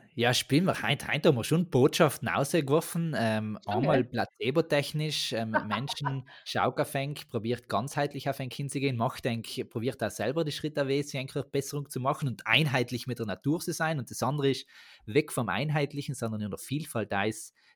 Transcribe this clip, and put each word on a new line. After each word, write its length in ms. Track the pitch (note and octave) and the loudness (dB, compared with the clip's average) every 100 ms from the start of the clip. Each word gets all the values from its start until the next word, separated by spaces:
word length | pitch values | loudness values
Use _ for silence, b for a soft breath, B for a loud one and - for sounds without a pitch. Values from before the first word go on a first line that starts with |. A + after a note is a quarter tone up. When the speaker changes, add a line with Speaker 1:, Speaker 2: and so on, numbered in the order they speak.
| - | -8
Speaker 1:
Ja, 200 | - A#2 | 2 4
spielen 320 | B2 - C#3 F#3 | 4 4 4 4
wir. 160 | - | 2
Heint, 260 | G#2+ C#3+ - | 0 0 0
heint 180 | B2+ E3+ | 4 4
haben 100 | B2+ | 4
wir 80 | |
schon 260 | G#2+ D#3+ F3+ | 4 2 4
Botschaften 600 | B2+ C#3+ - D#3 - A2 | 6 6 6 4 4 0
rausgeworfen. 840 | F#2 C#3+ E3+ C3+ D#3 - E3+ E3 A#2+ | 0 2 0 4 2 2 -2 -2 0
Ähm, 420 | A2+ A2 G#2+ G#2+ | 2 0 -2 -6
Speaker 2:
Schon, 160 | - G#2 | -2 0
Speaker 1:
einmal 260 | D3 C#3 A#2 | 4 4 2
Speaker 2:
gell? 0 | |
Speaker 1:
placebo-technisch, 1300 | A2+ G2 - A2 D#3 D#3+ D3 C#3 D3+ D#3 C#3+ - | -2 -4 -2 0 2 2 0 0 -2 -2 -2 -2
ähm, 180 | A2+ A2+ | -2 -2
Speaker 2:
<laughs> 140 | A2 G#2+ | -2 -2
Speaker 1:
Menschen, 600 | G#2+ C#3 - C#3+ C3+ B B - | -4 -4 -4 -4 -4 B B -6
schau 240 | A2+ G2+ | 0 2
auf 220 | - C#3+ C#3 | 2 -2 -2
ein, 200 | C#3 D3 | -4 -8
probiert 520 | - B2 A2 A#2+ - | -8 -4 -2 -4 -2
ganzheitlich 600 | G2+ C3 - C#3+ C#3 C#3 | -2 -2 -2 -2 -2 -4
auf 100 | C3+ | -4
ein 80 | C3 | -6
Kind 240 | - C#3 | -6 -6
zu 80 | C#3+ | -2
gehen, 160 | C#3 A#2+ | -2 0
macht, 300 | A#2 - C3 | -2 -2 -4
denk, 200 | A#2 - - G#2+ | -4 -4 -8 -6
probiert 320 | A#2 A#2 - | -4 -4 -2
auch 60 | G#2+ | -4
selber 340 | - G#2+ D#3 D#3 | 0 -2 0 -2
die 80 | |
Schritte, 300 | - D3+ D3 | -4 -4 -2
auf 40 | C#3 C#3 D3 | 0 0 -2
sie 120 | C#3 | -6
eine 100 | C3+ D3 - | -6 -6 -4
Besserung 380 | C#3+ - C#3+ C#3 | -4 -4 -6 -6
zu 100 | C3+ | -2
machen 300 | B2+ D3 C#3 | -2 0 -2
und 180 | G#2+ A2 | -2 4
einheitlich 600 | A#2 D#3 C3 B2 A#2+ - | 4 4 2 0 -4 -4
mit 120 | A#2+ | -4
der 60 | G#2+ | -4
Natur 340 | F#2 C3+ E3 | -2 -2 -2
zu 140 | F3+ | -2
sein. 260 | D#3+ E3 D#3 | -2 -2 -2
Und 100 | A#2 | -6
das 140 | - | -4
andere 280 | A#2 D3 C#3 | -2 2 2
ist, 160 | C3+ B B B B - | 0 B B B B 0
weg 280 | A#2+ D#3 | 0 2
vom 160 | - A2 | -2 -2
Einheitlichen, 640 | F#2 D3+ D3+ C#3+ C#3+ - C3 | 0 0 0 0 -4 -8 -4
sondern 240 | A#2 G#2+ | -4 -2
in 80 | G#2 | -4
der 80 | F#2+ | -6
Vielfalt 520 | - C#3 D#3+ A#2 G#2 | -4 -6 -4 -4 -2
da 140 | G2 G#2+ | 0 0
ist, 280 | A2 - b b | -2 -10 b b